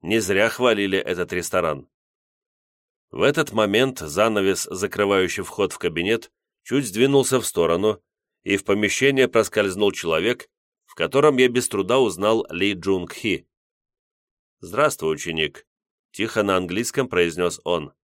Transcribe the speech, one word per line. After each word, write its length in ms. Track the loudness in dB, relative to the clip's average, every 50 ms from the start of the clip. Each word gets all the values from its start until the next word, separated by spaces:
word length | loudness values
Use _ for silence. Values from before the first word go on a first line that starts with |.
Не 200 | -4 -2 -2 -2
зря 280 | 0 0 2 2 2 0
хвалили 500 | 0 2 2 2 2 2 0 0 0 -2
этот 340 | -2 -2 -4 -4 -4 -4 -4
ресторан. 560 | -6 -6 -2 -2 -2 0 0 -4 -6 -10 _ _ _ _ _ _ _ _ _ _ _ _ _ _ _ _ _ _ _ _ _ _ _ _ _
В 120 | -6 0 0
этот 300 | 2 2 0 -2 -2 0
момент 460 | 0 0 2 4 2 2 2 -2 -6
занавес, 680 | -10 -6 0 2 2 2 2 2 2 0 0 0 -4 -8
закрывающий 720 | -6 -6 -6 -6 -2 -2 0 2 2 2 2 0 -2 -6 -8
вход 300 | -10 -4 -4 -4 -2 -4
в 60 | -4
кабинет, 540 | -6 -6 -4 -2 -2 -2 -2 -2 -4 -12 _ _ _ _ _ _ _
чуть 240 | -2 -2 -2 -2
сдвинулся 540 | -2 0 0 2 4 4 4 2 4 0 -2
в 60 | -2
сторону, 560 | -2 0 0 2 2 2 2 2 0 -2 -2 _ _ _ _ _ _ _ _ _
и 140 | -2 -2
в 80 | -2 0
помещение 640 | 0 0 0 2 0 0 2 2 2 4 4 2 4
проскользнул 640 | 4 2 0 2 0 0 0 0 0 2 0 0 0
человек, 580 | -2 -4 -2 -2 0 0 0 -2 -2 -6 _ _ _ _ _ _ _ _
в 100 | _ -6
котором 420 | -4 -4 0 2 4 4 4 6
я 120 | 6 4 4
без 200 | 4 2 -2 -2
труда 300 | -2 -4 0 2 2 2
узнал 480 | 4 2 0 0 2 2 2 2 0 -4
Ли 220 | -4 0 0 0 0
Джунг 400 | -2 -2 -2 -2 -2 -2 -8 -12
Хи. 340 | -6 -4 -2 -2 -2 -6 _ _ _ _ _ _ _ _ _ _ _ _ _ _ _ _ _ _ _ _ _ _ _ -18
«Здравствуй, 480 | -8 -2 0 0 0 0 -2 -4 -4 -4
ученик», — 540 | -4 -4 -6 -4 -2 -2 -4 _ -10 _ _ _ _ _ _ _ _ _ _
тихо 320 | _ -6 -6 -2 0 0 2
на 140 | 2 2
английском 500 | 2 2 0 -4 -4 -4 -4 -2 -4 -4
произнёс 540 | 0 2 2 2 2 2 0 -2 -2 -2 -4 _
он. 280 | -4 -4 -4 -4 -8 _ _